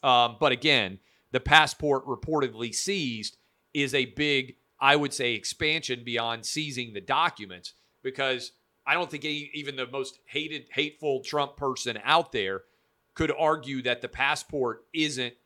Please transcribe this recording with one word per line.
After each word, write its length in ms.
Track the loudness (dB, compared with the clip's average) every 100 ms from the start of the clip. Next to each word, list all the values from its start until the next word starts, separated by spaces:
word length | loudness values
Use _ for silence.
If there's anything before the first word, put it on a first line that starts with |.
Um, 360 | 6 6 4 2
but 140 | 2
again, 460 | 2 4 2 2 -6 _ _ _
the 100 | -2
passport 640 | 6 8 8 0 0 0 0
reportedly 680 | -6 -2 0 0 -2 -6
seized 640 | -4 -2 -2 -2 -4 -8 -12 _ _ _
is 200 | -2 0
a 120 | 2 0
big, 500 | 0 0 0 -2 -12 _ _
I 160 | 6 6
would 180 | 4
say, 200 | 0 -2
expansion 720 | -2 -6 -4 -2 -2 -2 -6 -2
beyond 400 | -2 -2 -4 -6
seizing 480 | -6 -6 -6 -8
the 80 | -10
documents, 720 | -2 0 0 -2 -16 -14 -16 -20 _ _
because 500 | -10 -2 -2 -2 -4 _ _ _ 0
I 80 |
don't 180 | 0 0
think 140 | -6 -6
any, 260 | -6 -8
even 220 | -10 -8 -6
the 120 | -6
most 320 | -6 -8 -10 _
hated, 420 | -6 -6 -8 -8
hateful 480 | -4 -4 -2 -2 -2
Trump 360 | -2 -2 -2 -2
person 420 | -4 -2 -4 -4
out 280 | 2 2 4
there 320 | -2 -2 -4 -10 _ _ _ _
could 180 | -4 -2 2
argue 440 | 2 2 -2 -4
that 180 | -2 -2
the 80 | -4
passport 760 | 0 0 0 -4 -2 -2 -2 _
isn't 400 | -2 0 0 -6 -6